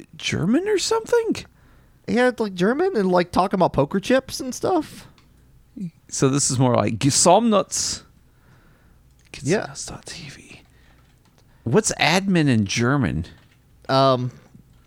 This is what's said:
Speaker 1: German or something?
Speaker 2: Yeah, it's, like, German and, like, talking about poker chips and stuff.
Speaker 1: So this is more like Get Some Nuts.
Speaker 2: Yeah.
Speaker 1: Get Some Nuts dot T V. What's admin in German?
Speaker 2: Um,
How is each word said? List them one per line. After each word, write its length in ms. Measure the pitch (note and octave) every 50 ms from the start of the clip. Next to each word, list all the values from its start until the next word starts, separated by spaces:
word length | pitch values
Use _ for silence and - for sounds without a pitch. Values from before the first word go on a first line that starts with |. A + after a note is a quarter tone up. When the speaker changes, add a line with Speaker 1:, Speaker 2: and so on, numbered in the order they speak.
| - - -
Speaker 1:
German 500 | - - - - A#2+ D3 F#3+ A#3+ D#4+ F#4+ G#4+
or 80 | G#4+ E4+
something? 580 | - - A4 A4+ A4+ - A#4+ A#4 A4+ G#4+ - - - - _ _ _ _ _ - _ _ _ _ _ -
Speaker 2:
Yeah, 220 | G3 A#3 B3+ B3
it's, 100 | B3 -
like, 140 | A3 G#3 F#3+
German 420 | F3 F3+ G#3 B3+ D4 F#4 F#4+ F#4+
and, 160 | - F#3 F#3
like, 220 | F3+ F#3 F#3 - -
talking 240 | B3 F#3 G3 - F#3
about 160 | E3+ C#3 -
poker 260 | - C#3 - - G3
chips 400 | - - B3 C4 C4 - - -
and 160 | C#4 B3+ -
stuff. 500 | - - - F#4 D#4+ D4+ - - - - - _ _ _ _ _ _ _ _ _ - _ _ _ - G3 E3 - _ _ -
Speaker 1:
So 220 | - - C#3+ C3+
this 200 | C3 C#3+ - -
is 80 | B2+ A#2
more 180 | C3+ B2 A#2+ A2+
like 220 | G#2 G#2 - G2+
Get 120 | - C#3
Some 380 | - - - F3+ F3 G#3+ A#3 A#3
Nuts. 540 | G#2 F#2+ - - - - - - - - - - _ _ _ _ _ _ _ _ - _ _ _ _ _ _ _ _ _ _ _ _ _ _ _ - - B2+
Speaker 2:
Yeah. 240 | C3+ F#3 A3 - -
Speaker 1:
Get 100 | - -
Some 180 | - - -
Nuts 100 | - -
dot 0 |
T 240 | - - - - -
V. 320 | - - - - - - - _ _ _ _ _ _ _ _ _ _ _ _ _ _ _ _ _ _ _ _
What's 260 | A2+ B2+ G#3+ G#3+ - - -
admin 480 | - D3 E3+ F#3+ G3 G3+ F3+ E3+ D3+ C#3+
in 180 | B2 A2 G2+
German? 600 | F#2 - A2 A#2 A#2+ C#3+ C#3+ A#2+ D#2+ C2 D#2 E2 - - - _ _ _ _ _ _ _ _ - -
Speaker 2:
Um, 420 | C3+ C3+ C3+ C3+ C3 B2 B2 B2+ - - - - - - - _ - _ _